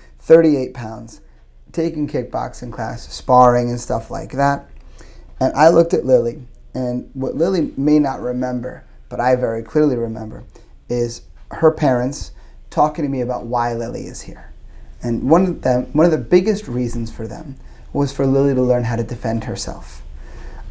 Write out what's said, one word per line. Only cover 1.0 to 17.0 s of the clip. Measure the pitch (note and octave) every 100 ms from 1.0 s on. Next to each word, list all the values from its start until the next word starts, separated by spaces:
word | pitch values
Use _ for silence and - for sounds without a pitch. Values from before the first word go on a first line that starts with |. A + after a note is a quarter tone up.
| A2+ - - - - - -
taking | - E3 D#3 D3
kickboxing | C#3+ A#2+ A#2+ A#2+ - B2
class, | A#2 A2+ A#2 -
sparring | - - B2+ B2 A#2+ A#2+
and | A#2+
stuff | - A2+ -
like | A2 A2
that. | B2 C#3 C#3+ - - - - - - - -
And | C3
I | - D#3+
looked | F3 E3
at | E3
Lily, | B2+ B2+ A#2 B2+ B2+ - -
and | B2+ B2+ B2 -
what | C3+ B2+ -
Lily | E3+ F#3+ D3 -
may | C#3 D3+
not | C#3+ B2+
remember, | A#2 B2 B2+ B2 A#2 A#2 - - -
but | A2
I | B2
very | B2+ B2 A2+
clearly | A2+ D#3 D3+ B2+
remember, | A#2 A2 A2 A#2+ A#2 - - - -
is | B2 A#2+ A#2 - - -
her | - D#3+
parents | D3+ D3 B2+ B2 C#3+ - - - - -
talking | - D3+ D#3
to | D3
me | C3+
about | B2 B2 A#2
why | A#2+ A#2+
Lily | A#2 A#2 A2+ G#2+
is | -
here. | - - - - - - - -
And | A#2+ A#2 B2+
one | D#3+ F#3+
of | E3
them, | C3+ B2 B2+
one | D3+
of | E3+
the | D#3
biggest | A#2 F3+ F#3+ G3+ -
reasons | B2 B2 A2+